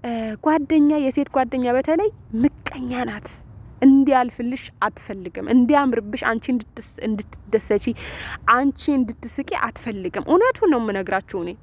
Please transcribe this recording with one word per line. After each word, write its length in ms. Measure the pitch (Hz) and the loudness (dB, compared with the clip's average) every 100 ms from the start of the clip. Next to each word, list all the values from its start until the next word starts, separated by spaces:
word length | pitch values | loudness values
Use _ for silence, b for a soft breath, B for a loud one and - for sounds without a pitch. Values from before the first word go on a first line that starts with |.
እ፣ 80 | 240 233 220 214 | -6 -6 -6 -4
ጓደኛ፣ 500 | 311 311 277 320 294 302 | 0 0 2 4 4 4
የሴት 320 | 269 262 285 | 0 -2 -2
ጓደኛ 360 | 269 254 262 247 | 0 0 0 0
በተለይ 380 | 247 262 330 415 - - 226 | 0 2 0 0 -4 -10 0
ምቀኛ 560 | 269 - - 262 247 247 240 | 0 0 -14 -10 -8 -6 -6
ናት። 240 | 214 - - - - - - | -8 -14 -18 -20 -20 -20 4
እንዲያልፍልሽ 800 | 269 269 269 262 247 - 240 262 - - | 6 6 6 4 2 -4 -6 -6 -12 -4
አትፈልግም። 640 | 214 - - 196 185 190 202 | -4 -4 -14 -12 -10 -10 2
እንዲያምርብሽ፣ 720 | 247 240 285 277 226 208 247 | 4 6 4 4 0 -4 -4
አንቺ 220 | - 226 - | -2 -2 -2
እንድትስ-፣ 480 | 247 220 - - - | -2 -4 -16 -18 -8
እንድትደሰቺ፣ 840 | 220 208 - - - 220 - 208 - 233 B B B B - | -4 -4 -6 -14 -2 -2 2 0 0 -6 B B B B 0
አንቺ 320 | 240 277 262 - | 2 2 -2 -2
እንድትስቂ 560 | 277 240 - 226 - 277 - | 0 0 -4 -10 -8 -6 -4
አትፈልግም። 680 | 233 - 240 208 180 202 - | -4 -6 -10 -8 -6 -6 2
እውነቱን 440 | 349 494 494 415 | 4 4 2 2
ነው 100 | 262 | 2
የምነግራችሁ 600 | 220 196 190 196 - 196 | 0 -4 -2 -4 -4 -8
እኔ። 100 | 175 202 | -8 -10